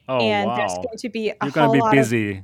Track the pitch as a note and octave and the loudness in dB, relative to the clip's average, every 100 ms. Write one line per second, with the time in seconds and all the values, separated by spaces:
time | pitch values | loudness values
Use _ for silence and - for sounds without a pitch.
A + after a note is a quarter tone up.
0 | - C3 A3 G#3 G3+ B2 G3+ F2+ A#4+ D#4+ | -4 0 2 2 0 -2 -2 -4 -8 -10
1 | B3+ A3+ G#3+ - C#3+ D3 C#3+ C#3 A3+ C#3 | -8 -4 -6 -4 -4 2 4 4 4 4
2 | A2+ A#2 G#2 F#2+ | 2 0 -2 -4